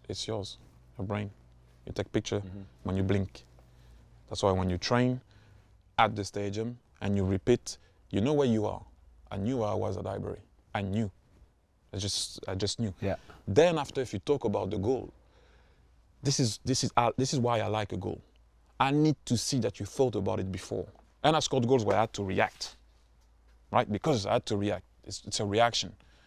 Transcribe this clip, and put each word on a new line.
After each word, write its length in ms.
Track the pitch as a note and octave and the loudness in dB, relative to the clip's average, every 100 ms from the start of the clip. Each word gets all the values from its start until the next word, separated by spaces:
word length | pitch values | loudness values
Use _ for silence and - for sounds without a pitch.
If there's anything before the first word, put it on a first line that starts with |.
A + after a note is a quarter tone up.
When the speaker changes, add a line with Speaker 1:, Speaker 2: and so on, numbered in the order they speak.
| - | -12
Speaker 1:
it's 180 | G2+ - | -10 -6
yours, 300 | A2 F#2+ - - - - - | -6 -8 -12 -20 -20 -20 -10
your 80 | G2 | -6
brain. 240 | G#2 G2+ - - - - - - | -4 -6 -12 -20 -20 -20 -20 -12
You 60 | |
take 180 | - G#2 | -6 -4
picture 300 | A2+ G#2+ G#2 | -2 -2 -4
Speaker 2:
Mm-hmm. 200 | F#2+ F#2+ G2 - | -4 -12 -16 -12
Speaker 1:
when 120 | G2 F#2+ | -4 0
you 60 | |
blink. 420 | F#2+ G2 F#2+ - - - - - - - - - - | 2 0 0 -8 -20 -20 -20 -20 -20 -20 -20 -20 -14
That's 120 | - | 0
why 100 | G2+ | 2
when 180 | F#2 F#2 | 4 2
you 80 | F2+ | 0
train 420 | - A#2+ B2 B2+ - - - - - - _ - | 2 4 4 0 -6 -20 -20 -20 -20 -20 _ 2
at 180 | A2+ G#2+ | 2 2
the 80 | |
stadium 540 | G2 - G2+ G2+ A2+ B2 _ - | -4 -4 -4 -4 -6 -8 _ -6
and 140 | G#2+ G2+ | -2 0
you 80 | |
repeat, 520 | F#2+ G2+ - A#2+ - - - _ - | 2 0 2 0 0 -14 -16 _ -6
you 100 | G2 | 0
know 120 | A#2 | 2
where 140 | D3+ C#3 | 2 2
you 180 | A2 G#2 | 2 0
are. 140 | G2 - - - - - | -4 -12 -20 -20 -20 -12
I 60 | G#2 | -6
knew 220 | G2+ C3 | -4 -2
where 100 | G#2+ | -2
I 60 | |
was 220 | G2+ G2+ F#2+ | -2 -4 -4
at 60 | F#2+ | -6
Highbury. 320 | G2 G2 G2 - _ _ | -6 -6 -10 -14 _ _
I 80 | G#2+ | -4
knew. 280 | G2 G2+ G#2+ - _ - - _ _ _ _ | -2 -2 -4 -6 _ -20 -20 _ _ _ _
I 40 | G2+ | -6
just, 420 | G2 - - - - | -4 -4 -6 -10 -8
I 80 | |
just 240 | F#2+ G2+ - | -4 -2 -2
knew. 160 | A2 F2+ | -4 -4
Speaker 2:
Yeah. 160 | G2 - - - - | -4 -4 -8 -14 0
Speaker 1:
Then 300 | G#2 E3+ D#3+ | 6 6 6
after, 220 | C#3 - | -2 -4
if 120 | B2+ | -4
you 80 | G2+ | -4
talk 240 | - C#3+ | 0 0
about 260 | A2+ G#2 G2 | 2 0 0
the 80 | F#2+ | -2
goal, 340 | G2 B2+ G2 - _ _ _ - _ _ _ _ _ _ | 0 -2 -4 -14 _ _ _ -20 _ _ _ _ _ _
this 160 | C3+ C#3+ | -2 2
is, 220 | B2 - | 0 -2
this 200 | - C3 | -4 -2
is, 80 | B2 - | 0 2
uh, 140 | A#2+ - | 2 2
this 160 | C3 | 0
is 60 | C#3+ | 2
why 180 | A#2+ A#2 | 2 2
I 80 | G2+ | 0
like 260 | G#2+ G#2 | -2 -2
a 40 | F2+ | -4
goal. 240 | F2+ - - _ _ _ _ - | -6 -8 -12 _ _ _ _ 0
I 120 | C3 | 2
need 240 | D3 D#3 D3 - | 4 4 2 0
to 100 | A#2 | -2
see 220 | - C3+ | 0 -2
that 220 | A2 - | -2 -4
you 40 | G2+ | -8
thought 280 | - C3 | 0 0
about 240 | G#2+ G2 G2+ | 0 -2 -2
it 120 | F#2+ | -4
before. 340 | F#2 - G#2+ - - - _ | -6 -6 -8 -8 -12 -20 _
And 100 | - D#3 | 2 2
I 40 | |
scored 260 | - C3+ A#2+ | 2 0 4
goals 180 | C3 | 4
where 120 | G2+ G2 | 4 2
I 40 | |
had 100 | A2+ | 2
to 80 | - | -2
react, 520 | G2 F#2+ G#2+ - - - _ _ _ _ _ _ _ _ - | -2 0 0 -2 -14 -14 _ _ _ _ _ _ _ _ -2
right? 180 | A2 B2 | 0 2
Because 340 | G#2 - C3 | 0 2 2
I 100 | G2 | 2
had 120 | A#2 - | 0 0
to 100 | G#2 | -2
react. 280 | G2+ F2+ - _ | -2 -4 -8 _
It's, 180 | - - - | -16 -14 -8
it's 140 | - | -4
a 40 | |
reaction. 480 | G#2 G2+ A#2 A2+ F2+ - - - | 0 4 4 4 -6 -10 -20 -20